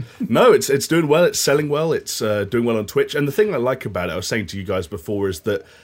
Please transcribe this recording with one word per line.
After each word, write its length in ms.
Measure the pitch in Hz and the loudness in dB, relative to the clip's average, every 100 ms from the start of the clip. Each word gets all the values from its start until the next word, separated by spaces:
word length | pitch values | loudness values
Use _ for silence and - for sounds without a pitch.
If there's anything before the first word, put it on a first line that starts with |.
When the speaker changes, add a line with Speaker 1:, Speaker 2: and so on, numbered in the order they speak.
| - | -14
Speaker 1:
<laughs> 180 | - 226 | -8 0
Speaker 2:
No, 240 | 131 247 | 4 6
it's, 160 | 143 - | 6 4
it's 180 | 139 - | -2 2
doing 220 | 165 151 | 2 4
well, 160 | 156 | 4
it's 140 | 175 - | 4 2
selling 280 | - 143 151 | 0 0 0
well, 240 | 147 165 | -2 0
it's, 280 | - - - | -2 -4 -4
uh, 240 | 110 104 | -2 0
doing 200 | 101 117 | 0 0
well 120 | 117 113 | 0 0
on 100 | 101 | 0
Twitch. 280 | 139 135 | 0 0
And 120 | 147 143 | 0 -2
the 60 | |
thing 220 | 220 214 | 0 0
I 40 | 143 | 0
like 260 | 123 131 | -2 -4
about 240 | 113 92 87 | -4 -4 -4
it, 40 | |
I 40 | 85 | -4
was 100 | 90 | -4
saying 200 | 113 90 | -4 -6
to 80 | 98 | -8
you 80 | |
guys 220 | 95 92 - | -4 -4 -4
before, 420 | 101 - 101 98 | -10 -6 -4 -4
is 120 | 92 | -4
that 240 | 110 101 - - | -4 -4 -6 -20